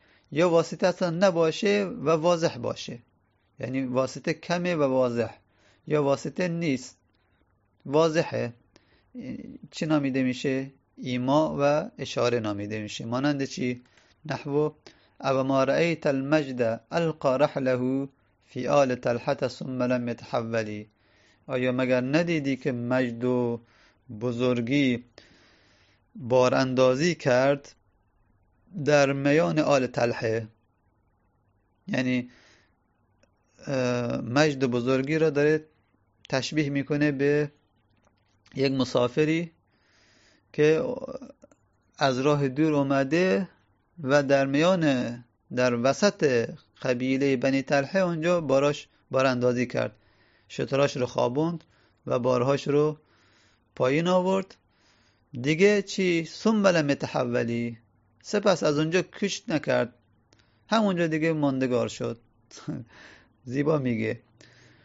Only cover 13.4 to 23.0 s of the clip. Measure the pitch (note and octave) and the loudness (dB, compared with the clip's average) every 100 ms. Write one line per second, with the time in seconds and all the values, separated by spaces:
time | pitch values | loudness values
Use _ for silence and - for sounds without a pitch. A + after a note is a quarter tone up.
13.4 | C3+ - B2 B2 _ _ _ _ D3+ C3+ | -6 -4 -6 -6 _ _ _ _ -10 -10
14.4 | D3 C#3+ D3+ D3 - _ _ _ C3+ C3+ | -4 -2 -2 -6 -20 _ _ _ -2 0
15.4 | C3 C3+ C3+ C#3 E3+ D#3 D#3 C3+ C3+ D#3 | 2 2 2 2 0 0 -2 -2 0 0
16.4 | C3+ B2 A2+ A2+ - E3 E3 D3+ C#3+ B2+ | 0 -2 -2 -2 -4 -2 -2 0 0 2
17.4 | D3 D3 C3 B2+ B2+ C3+ C#3 _ _ _ | 2 0 -2 0 0 -2 -6 _ _ _
18.4 | _ C3 - C#3+ C3+ B2 B2 A#2+ D3 C#3 | _ -8 0 2 2 0 -2 -2 -2 -2
19.4 | B2+ - C3+ B2+ B2 B2+ A#2+ A#2 - B2+ | -4 -6 -8 -4 0 0 -2 -8 -6 -6
20.4 | A2+ A2+ G#2+ G#2 G#2+ _ _ _ _ _ | -2 -4 -4 -8 -14 _ _ _ _ _
21.4 | - C3 B2+ B2+ B2+ B2+ B2+ D3+ F3 E3 | -8 -2 0 0 2 0 2 0 0 -2
22.4 | C#3 C3 D3+ A#2+ A#2+ B2+ | -2 -4 -4 -4 -2 -2